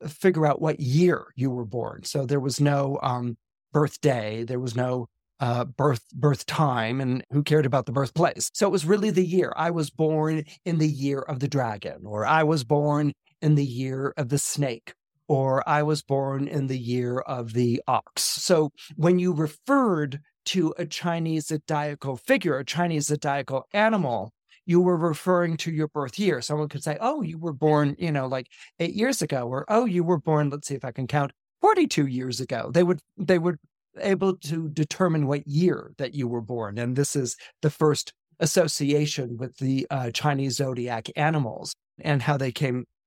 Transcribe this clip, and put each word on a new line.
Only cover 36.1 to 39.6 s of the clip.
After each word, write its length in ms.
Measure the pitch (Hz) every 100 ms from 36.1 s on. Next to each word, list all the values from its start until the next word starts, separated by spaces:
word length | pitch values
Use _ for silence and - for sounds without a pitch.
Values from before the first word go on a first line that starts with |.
you 120 | 143 120
were 160 | 120
born. 360 | 110 120 104 104
And 180 | 120 131
this 180 | 139
is 220 | 143 127 - - -
the 80 | 151
first 440 | - 156 - - - _ -
association 960 | 160 185 160 - 143 147 151 147 123 117
with 200 | 127
the, 280 | -